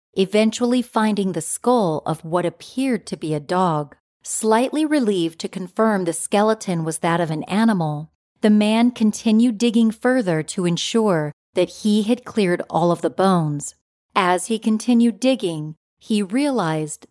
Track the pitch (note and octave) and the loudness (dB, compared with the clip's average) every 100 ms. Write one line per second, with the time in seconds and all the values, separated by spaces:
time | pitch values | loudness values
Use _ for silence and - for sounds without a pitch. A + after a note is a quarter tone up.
0 | _ - F#3+ G#3+ A3 - A#3+ B3+ A#3 A3+ | _ -2 0 2 2 0 0 0 0 -2
1 | G#3+ G#3 F#3+ F3 - - A#3+ B3 F#3 D#3 | 0 0 -2 -4 -6 -4 0 2 2 -2
2 | - D#3 D#3+ F3 E3+ - - - C4+ A3 | -4 -8 -4 -2 -2 -6 -10 -4 -2 -2
3 | - F3 D#3+ D3+ D3 F3+ F#3 D3+ D3 - | -6 -10 -6 -6 -2 0 0 0 -4 -12
4 | _ _ - - A3 A3 C4 D4 D#4 D4+ | _ _ -10 -4 0 0 0 -2 0 0
5 | A3 F#3+ E3 D#3+ G3+ F#3 F3+ - A3 G3+ | 0 0 -2 -4 -10 -10 -8 -2 0 2
6 | E3+ D#3+ - G3+ G#3+ A3 - E3+ D#3+ D#3 | -2 -4 -2 2 2 0 -2 -2 -2 -4
7 | F3 E3+ E3 D#3 - G3 A3+ G3 D#3 D3+ | -2 0 -2 -4 -4 0 2 2 -2 -4
8 | D#3 _ _ _ G#3+ G#3+ G#3+ A3 A#3+ A#3+ | -10 _ _ _ 4 4 4 4 2 2
9 | G#3+ - - A3 B3 G3+ A#3+ A3+ A3+ A3 | 0 0 2 4 4 2 2 4 2 2
10 | B3 B3+ F#3 D#3+ D#3 - F3 E3+ - A#3 | 0 0 0 -2 -2 -2 -2 -2 -2 0
11 | G#3+ E3 D3 - _ - F3 - G#3+ G#3 | 2 0 -2 -8 _ -2 -2 -2 0 0
12 | G#3 B3 - - F#3 F3 - E3 F3 E3 | 2 -2 -2 -2 0 0 -2 0 0 0
13 | E3 - F#3+ F3+ D#3 D3 - - _ _ | -2 0 2 2 0 -4 -8 -16 _ _
14 | _ A3+ F3+ F3+ - A3 A3+ G#3+ - A#3 | _ 2 2 2 0 -2 0 -2 2 2
15 | A#3 F#3+ B3+ C4 F#3 D#3+ D3+ D#3 _ _ | 2 2 0 0 -2 -6 -10 -12 _ _
16 | - G#3+ F#3+ A#3+ D4 B3 E3 D#3 D3+ - | -4 -2 -2 -2 -2 0 -2 -2 -6 -10
17 | - | -6